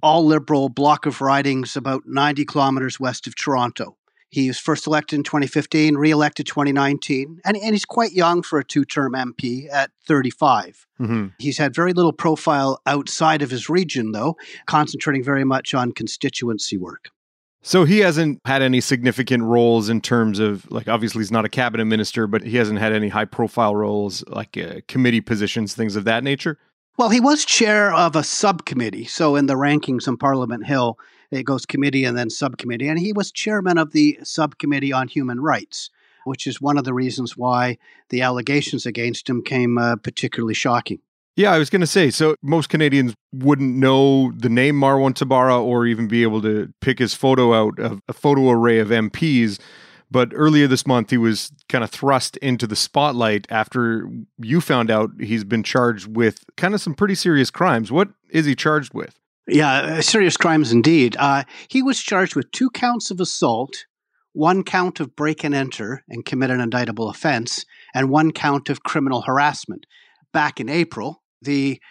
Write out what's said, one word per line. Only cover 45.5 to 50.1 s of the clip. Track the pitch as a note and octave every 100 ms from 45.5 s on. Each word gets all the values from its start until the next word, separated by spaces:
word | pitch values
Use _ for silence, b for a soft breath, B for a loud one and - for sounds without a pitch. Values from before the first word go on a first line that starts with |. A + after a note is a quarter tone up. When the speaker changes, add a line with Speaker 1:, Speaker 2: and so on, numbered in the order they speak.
| B2
Speaker 2:
or | A#2 B2 A#2+
even | A2+ A2
be | A#2
able | A2+ G#2+
to | G#2+ G#2+ - -
pick | C3+ B2+
his | A2+
photo | - C3+ C3 A#2+
out | A2+ G#2+ -
of | A2+ G2 -
a |
photo | - D3 C#3 C3
array | A#2 A#2 A2+
of | G#2+
M | A#2 G#2+
Ps. | - D#3+ B2+ A2 G2 B B B B B